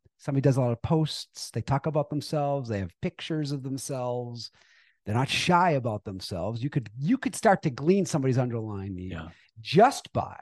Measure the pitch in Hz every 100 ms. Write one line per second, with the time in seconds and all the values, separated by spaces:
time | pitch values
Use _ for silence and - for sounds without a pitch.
0 | _ _ - 139 139 131 123 117 - 160
1 | 156 - - - - 117 - 135 156 151
2 | 147 147 - 156 143 143 117 101 90 -
3 | 180 - - 156 143 143 131 135 - 131
4 | 123 123 120 120 - _ _ _ _ _
5 | - 110 135 - - 175 180 139 117 104
6 | - 95 - 90 95 113 143 147 104 113
7 | 151 262 240 - 220 190 160 123 147 196
8 | 170 156 131 127 123 117 110 101 98 90
9 | 92 87 82 - _ - 110 165 247 262
10 | - - - -